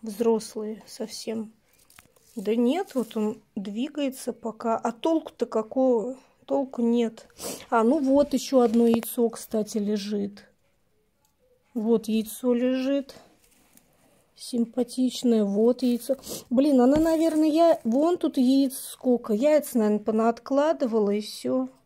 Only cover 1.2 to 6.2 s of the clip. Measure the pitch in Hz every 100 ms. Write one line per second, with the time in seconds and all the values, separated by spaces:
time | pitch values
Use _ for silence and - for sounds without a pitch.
1.2 | - 220 220 _ _ _ _ - _ _
2.2 | _ - 202 233 240 311 392 262 220 226
3.2 | 214 214 _ - 196 208 285 302 285 262
4.2 | - 233 226 220 233 226 240 233 330 330
5.2 | 311 _ 240 220 220 - 262 233 202 262